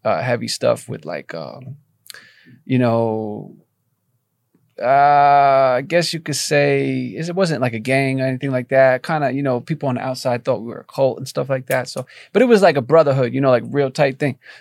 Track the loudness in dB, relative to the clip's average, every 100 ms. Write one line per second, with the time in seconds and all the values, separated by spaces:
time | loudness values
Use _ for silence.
0 | -4 -2 -2 -4 -6 -4 -2 -2 -6 -14
1 | -10 -12 -12 -14 -14 -16 -18 -20 _ _
2 | _ -20 _ _ _ -20 -4 0 2 0
3 | -2 -4 -6 -10 -16 -20 _ _ _ _
4 | _ _ _ _ _ _ _ -4 2 4
5 | 6 6 6 6 6 4 4 0 0 0
6 | 0 -6 -8 -8 -2 0 2 0 -2 -4
7 | -6 -8 -6 -2 -2 0 -2 -4 -2 0
8 | 0 -2 -2 -4 -4 -4 0 4 4 2
9 | -2 -2 -2 -2 -2 -2 -4 -6 -4 -4
10 | -6 -6 -4 -4 -2 -4 -6 -14 -12 -2
11 | 0 -2 -8 -8 -4 -6 -2 -4 -4 -10
12 | -12 -18 -4 0 4 6 6 4 4 4
13 | 4 2 0 0 2 2 0 -2 -2 0
14 | -2 0 -4 -4 -16 -20